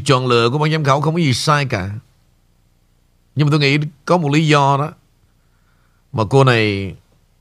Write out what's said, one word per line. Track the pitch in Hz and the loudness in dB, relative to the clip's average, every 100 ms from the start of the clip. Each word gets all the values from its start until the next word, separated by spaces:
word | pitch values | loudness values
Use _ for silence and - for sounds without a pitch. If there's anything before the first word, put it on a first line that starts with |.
| - | 2
chọn | 131 127 | 0 2
lựa | 120 117 | 2 2
của | 147 | 0
ban | 156 | -2
giám | 156 | -2
khảo | 139 143 | 0 0
không | 151 | 0
có | 165 | 0
gì | 151 | 0
sai | 120 - 147 131 | -2 0 -2 -2
cả. | 104 95 104 - _ _ _ _ _ _ _ _ _ _ _ _ 131 | -6 -6 -10 -16 _ _ _ _ _ _ _ _ _ _ _ _ -2
Nhưng | 147 | 0
mà | |
tôi | 151 | 2
nghĩ | 139 147 151 - - | 2 0 -4 -8 -2
có | 180 | 0
một | 147 | 0
lý | 147 156 | 0 2
do | 147 139 139 | 2 2 0
đó, | 156 - _ _ _ _ _ _ _ _ _ _ _ | -4 -10 _ _ _ _ _ _ _ _ _ _ _
mà | 110 101 | -4 0
cô | 135 | 4
này | 131 117 107 98 98 - _ _ _ _ | 4 2 0 -2 -6 -12 _ _ _ _